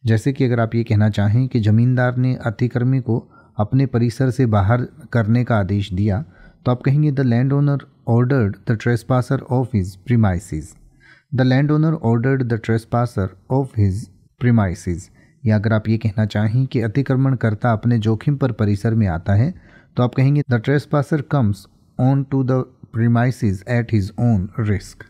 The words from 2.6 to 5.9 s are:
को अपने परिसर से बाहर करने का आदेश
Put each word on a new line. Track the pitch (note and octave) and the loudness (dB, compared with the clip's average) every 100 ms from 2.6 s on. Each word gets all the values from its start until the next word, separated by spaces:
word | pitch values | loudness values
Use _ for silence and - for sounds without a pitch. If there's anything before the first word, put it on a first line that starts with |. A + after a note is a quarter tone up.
| B2 A#2+ A#2+ C3+ | -4 -2 0 -2
को | A#2+ A2+ - - - - | 0 -4 -4 -20 -20 -6
अपने | B2+ C3 C3+ | 0 0 2
परिसर | A#2+ A#2+ - C3 | 0 0 0 -2
से | A#2+ B2+ | 2 2
बाहर | G#2+ F#2+ A#2+ - - - | 2 2 0 -2 -12 -6
करने | A#2+ G#2+ A#2+ | -2 2 2
का | A#2+ A2+ | 2 0
आदेश | F#2+ G2+ G2 | 0 -2 -2